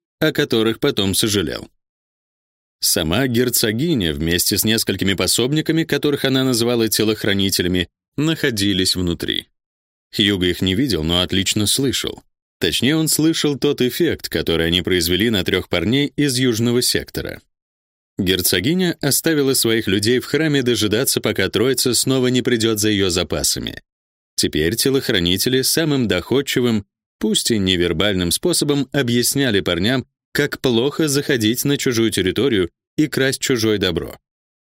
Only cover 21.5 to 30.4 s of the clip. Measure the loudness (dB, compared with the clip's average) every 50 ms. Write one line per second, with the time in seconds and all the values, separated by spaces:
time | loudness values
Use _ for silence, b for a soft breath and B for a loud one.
21.5 | 0 0 2 2 2 0 0 0 0 0 0 2 2 2 2 2 2 2 2 2
22.5 | 0 2 2 0 0 2 2 2 2 2 2 2 2 0 -2 -2 -2 -2 -2 -2
23.5 | -2 -2 -6 -8 -10 -12 -18 _ _ _ _ _ _ _ _ _ _ -2 -2 0
24.5 | 0 0 0 2 0 0 0 2 0 2 0 0 0 2 2 2 2 2 0 0
25.5 | 0 0 0 0 0 0 0 0 0 0 0 0 0 -2 0 0 0 0 0 0
26.5 | 0 0 2 2 0 0 -2 -6 _ _ _ _ _ _ -2 -2 -2 -2 -2 -2
27.5 | 0 0 2 2 2 2 2 0 0 0 0 0 0 0 0 0 -2 -2 -2 -2
28.5 | 0 0 0 0 0 0 -2 -2 -2 -2 0 0 0 0 0 0 0 0 0 2
29.5 | 0 0 0 0 0 0 0 0 0 0 -4 -6 _ _ _ _ _ -2